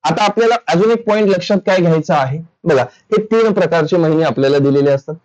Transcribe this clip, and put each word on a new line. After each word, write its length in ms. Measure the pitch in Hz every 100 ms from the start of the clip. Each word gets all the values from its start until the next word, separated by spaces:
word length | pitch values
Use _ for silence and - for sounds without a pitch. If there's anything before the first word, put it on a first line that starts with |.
| 156
आता 180 | 165
आपल्याला 320 | 208 - 233 233 -
अजून 240 | 170 220
एक 160 | 226 226
पॉइंट 220 | 214 208
लक्षात 280 | 185 175 202
काय 200 | - 190
घ्यायचा 380 | 170 160 151 156
आहे 240 | 131 147 165 _
बघा, 180 | 170 139
हे 400 | 120 _ _ 214
तीन 320 | 214 226 220
प्रकारचे 440 | 202 165 170 151 180
महिने 260 | 160 156
आपल्याला 340 | 156 123 139 143
दिलेले 340 | 139 139 143
असतात. 240 | 139 - 156